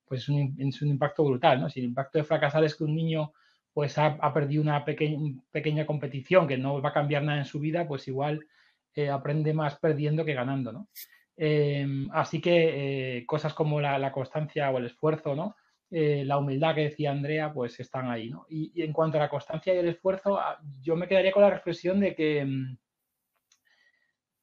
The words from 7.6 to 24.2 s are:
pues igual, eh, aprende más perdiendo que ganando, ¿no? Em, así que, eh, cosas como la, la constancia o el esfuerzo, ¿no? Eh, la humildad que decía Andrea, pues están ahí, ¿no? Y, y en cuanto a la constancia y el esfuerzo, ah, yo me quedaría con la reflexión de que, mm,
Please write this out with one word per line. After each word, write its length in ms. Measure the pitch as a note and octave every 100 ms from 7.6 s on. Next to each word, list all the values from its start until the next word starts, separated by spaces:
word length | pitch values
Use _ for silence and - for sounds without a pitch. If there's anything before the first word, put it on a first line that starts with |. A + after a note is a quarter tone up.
| D3+ E3+ D#3+
pues 200 | C#3 -
igual, 360 | C3 D3 D3+ - _ _ _ _
eh, 160 | - C#3+
aprende 440 | C#3 D3 D3+ D#3
más 240 | D#3 D3+ D3
perdiendo 460 | E3 C#3+ D3 D#3 D#3
que 80 |
ganando, 400 | C3+ B2 C3+ A#2+
¿no? 160 | A#2+ G#3 - - _ _ -
Em, 720 | D#3 D3+ C#3+ C#3+ C#3 C#3 C3+
así 300 | D#3 C#3+ D#3+
que, 800 | F3+ E3+ E3 C#3 C#3 C#3 C3 B2
eh, 60 | B2
cosas 280 | D3 D3+
como 260 | - D#3 D3
la, 180 | C#3+ C#3
la 120 | C3+
constancia 580 | C#3 C3 D#3 D3+ D3+ C#3
o 100 | C3
el 80 | A#2+
esfuerzo, 460 | - D#3 D#3 D3+
¿no? 220 | C#3 G3 - _ _ -
Eh, 320 | E3+ D3+ C#3+
la 140 | C3+ C#3+
humildad 380 | C#3+ C3+ D#3+ D3+
que 60 |
decía 280 | D3 D3+ D3
Andrea, 420 | C#3 C#3 D#3 D3+
pues 280 | D3 A#2+ -
están 320 | B2 C3 B2+
ahí, 180 | A#2+ A2
¿no? 160 | C#3+ -
Y, 240 | D#3 D#3 E3+
y 80 |
en 100 | D#3
cuanto 240 | D3+ D#3+ D3+
a 40 |
la 80 | D3
constancia 440 | C#3 - D#3+ -
y 60 | F3+
el 80 | E3+
esfuerzo, 520 | E3+ F#3+ F#3+ G3+ G3
ah, 200 | D3+ C#3 D3 C3+
yo 140 | C#3 E3
me 120 | F3+
quedaría 240 | F#3+ F#3
con 100 | G3
la 80 | G3+
reflexión 500 | F#3 - D#3+ E3+ G3
de 140 | F#3+
que, 320 | - D#3 D3 C#3
mm, 320 | C3+ C3 B2+ _ _ _ _ _ _ _ _ _ _ _ _ _ _